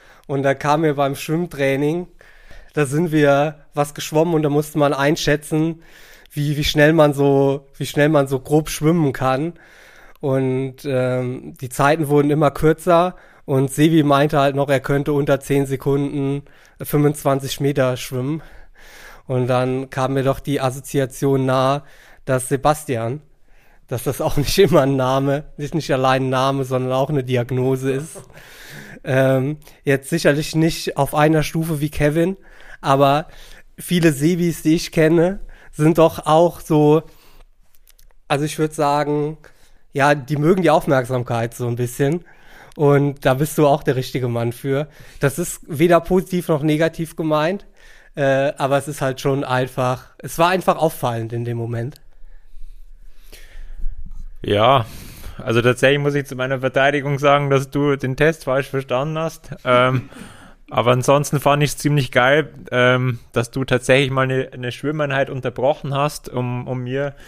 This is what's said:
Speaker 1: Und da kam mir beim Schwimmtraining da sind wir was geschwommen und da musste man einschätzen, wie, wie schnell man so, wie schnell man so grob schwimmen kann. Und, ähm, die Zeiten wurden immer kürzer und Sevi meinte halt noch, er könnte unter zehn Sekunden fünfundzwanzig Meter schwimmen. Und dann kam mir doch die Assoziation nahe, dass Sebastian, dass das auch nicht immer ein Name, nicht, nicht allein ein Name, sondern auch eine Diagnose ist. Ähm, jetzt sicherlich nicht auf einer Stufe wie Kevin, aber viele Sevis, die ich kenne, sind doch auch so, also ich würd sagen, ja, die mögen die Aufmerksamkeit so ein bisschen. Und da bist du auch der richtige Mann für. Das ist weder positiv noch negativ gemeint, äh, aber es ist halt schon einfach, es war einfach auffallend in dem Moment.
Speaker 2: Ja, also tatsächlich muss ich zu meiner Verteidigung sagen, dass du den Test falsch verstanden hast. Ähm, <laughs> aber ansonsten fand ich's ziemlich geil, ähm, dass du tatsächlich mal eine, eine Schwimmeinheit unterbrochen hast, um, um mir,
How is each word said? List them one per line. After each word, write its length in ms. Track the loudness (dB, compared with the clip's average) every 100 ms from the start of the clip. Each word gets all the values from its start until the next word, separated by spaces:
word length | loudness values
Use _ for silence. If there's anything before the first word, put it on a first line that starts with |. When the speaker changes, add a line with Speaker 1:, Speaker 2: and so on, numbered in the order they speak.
| -20 -20 -8
Speaker 1:
Und 160 | -2
da 100 | 0
kam 280 | 0 0 2
mir 120 | 2 0
beim 200 | -2 -4
Schwimmtraining 920 | -4 -4 -4 -2 -2 0 0 -2 -6 -16 -20 -20 -20 -20 -8
da 120 | -4 -2
sind 260 | 0 0
wir 540 | 2 4 4 0 -4 -8
was 200 | -4 -4
geschwommen 400 | -6 -4 0 2
und 100 | 2
da 60 | 2
musste 280 | 0 -2 0
man 160 | 0
einschätzen, 880 | 2 0 0 0 -2 -2 -2 -2 -6 -14 -20 -20 -20 -12
wie, 240 | -6 -2 -2
wie 60 |
schnell 300 | 0 4 6
man 200 | 6 4
so, 540 | 4 2 4 2 0 -6 -10
wie 80 | -4
schnell 240 | 2 4
man 180 | 4 2
so 120 | -2
grob 300 | 0 0 0
schwimmen 440 | -2 0 2 0
kann. 400 | 0 0 0 -4 -8 -20 -20 -20 -20 -20 -8
Und, 680 | -2 -2 0 -2 -4 -8 -4
ähm, 720 | -2 -2 -2 -4 -8 -12 -14
die 100 | -10
Zeiten 380 | 0 2 2 2
wurden 220 | 2 2
immer 220 | 2 2
kürzer 640 | 2 0 0 2 2 2 -4 -18 _ -2
und 260 | 0 0
Sevi 320 | 2 4 4
meinte 360 | 4 4 4 2
halt 160 | 2 0
noch, 140 | 0
er 100 | 0
könnte 340 | 0 -2 0
unter 260 | -2 0 -2
zehn 260 | 0 -2 0
Sekunden 800 | -4 -2 -2 -2 -4 -4 -6 -10 -20 _ -16
fünfundzwanzig 800 | -4 0 2 0 0 -2 -2 -4
Meter 380 | -2 0 0 -2
schwimmen. 440 | -6 -6 -6 -6 -10 -20 -20 -20 -20 -20 -20 -20 -6
Und 200 | -4 0
dann 420 | 0 -2 -4 -6
kam 240 | -4 -2
mir 100 | 0
doch 160 | -2 -2
die 220 | -4 -4
Assoziation 840 | -4 -6 -6 -4 -4 -2 0 0 2
nahe, 380 | 2 0 -2 -6 -20 -20 -14 -4
dass 240 | -2 -2
Sebastian, 720 | 0 0 0 -2 -4 -4 -6 -12 _ -20 -20 -20 -20 -10
dass 160 | -6
das 180 | -4 -4
auch 160 | 0 0
nicht 200 | 0 2
immer 240 | 4 4
ein 140 | 4 2
Name, 500 | 0 0 0 -2 -6 -12
nicht, 180 | -6 -6
nicht 160 | -2
allein 360 | 0 2 2 0
ein 20 |
Name, 340 | 0 0 -2
sondern 300 | -2 -4 -2
auch 160 | -2 0
eine 140 | -2
Diagnose 680 | -2 -2 -2 -2 0 -2 -2
ist. 300 | -4 -6 -14 -20 -20 -20 -20 -20 -18 -18 -14
Ähm, 540 | -2 2 2 2 0 -6 -12 -6
jetzt 260 | -2 -2 0
sicherlich 460 | 0 2 2 0 0
nicht 420 | 0 0 -4 -2
auf 180 | -2 2
einer 280 | 2 2
Stufe 380 | 0 -2 -4 -4
wie 80 | -4
Kevin, 480 | 0 0 2 -2 -4 -14 -20 -20 -8
aber 480 | 0 4 4 2 -2 -14 -20 -20 -20 -18
viele 360 | -2 2 2
Sevis, 480 | 2 0 2 0 0
die 140 | 0 0
ich 160 | 0
kenne, 480 | 2 4 4 2 0 -10 -16 -16
sind 260 | 0 2 6
doch 280 | 4 2 2
auch 340 | 4 4 0
so, 440 | 0 4 6 4 0 -14 -20 -20 -20 _ _ -20 -20 -20 -20 -20 -4
also 180 | -2 -2
ich 140 | -2
würd 140 | -4
sagen, 640 | 0 0 2 0 -2 -4 -8 -16 -20 -20 -20 -10
ja, 220 | 0 2 2
die 220 | 0 0
mögen 240 | 2 4
die 80 | 4
Aufmerksamkeit 840 | 4 4 0 0 -4 -2 -2 -4
so 140 | -4 -4
ein 80 | -2
bisschen. 480 | -4 -2 -2 -2 -6 -20 -20 -20 -18 0
Und 480 | 2 4 2 0 0
da 80 |
bist 240 | 0 0 2
du 100 | 2
auch 160 | 2
der 140 | 0 -2
richtige 320 | -4 -4 -4
Mann 240 | -2 -4
für. 340 | -4 -4 -4 -4 -12 -20 -4
Das 180 | -4 -2
ist 220 | -6 -10 -10
weder 320 | 0 4 4
positiv 480 | 4 0 0 -4 -2
noch 160 | 0
negativ 540 | 0 0 0 -2 -8 -6
gemeint, 500 | -2 0 0 -4 -10 _ -20 -20 -16 -2
äh, 380 | 0 2 0 -2
aber 200 | -2 0
es 100 | -2
ist 140 | -4
halt 180 | -4 -2
schon 240 | -2 -2
einfach, 640 | 0 -2 -2 -2 -4 -4 -8 -16
es 180 | -10 0
war 120 | 2
einfach 280 | 2 0 0
auffallend 560 | 0 0 -4 -4 -4
in 100 | -6
dem 140 | -6 -6
Moment. 420 | -6 -6 -6 -10 -18 -18 -16 -16 -14 -10 -10 -12 -18 -18 -18 -18 -20 -20 -18 -14 -12 -4 -4 -4 -8 -10 -12 -10
Speaker 2:
Ja, 420 | -2 2 4 2 0 -8 -16 -16 -14 -10
also 240 | -2 2
tatsächlich 380 | 2 4 4 4
muss 160 | 0 -2
ich 100 | -4
zu 100 | -6
meiner 260 | -4 -4
Verteidigung 580 | -2 2 2 2 -2 0
sagen, 300 | 2 2 4
dass 200 | 0 0
du 260 | 0 0 0
den 200 | -2 0
Test 300 | 0 0 -2
falsch 240 | -2 -2
verstanden 500 | -6 -4 -4 -2 -4
hast. 320 | -6 -8 -16 -8 2
Ähm, 440 | 4 4 2 -4 -12 -20 -20
<laughs> 300 | -20 -20 -6
aber 200 | 0 2
ansonsten 480 | 4 4 2 2 0
fand 220 | 2 2
ich's 160 | 2 0
ziemlich 340 | 0 0 2
geil, 380 | 2 4 4 0 -8 -4
ähm, 480 | 2 4 4 0 -4 -4
dass 180 | -4 -4
du 140 | -4 0
tatsächlich 440 | 0 4 2 4
mal 140 | 0
eine, 260 | 0 -2 -4
eine 180 | -8 -10
Schwimmeinheit 580 | -6 -4 -2 -2 -2 -2
unterbrochen 640 | -4 -6 -2 -2 -2 -4
hast, 360 | -2 -2 -4 -8
um, 380 | -6 -4 -6 -6
um 180 | -8 -6
mir, 300 | -4 -6 -8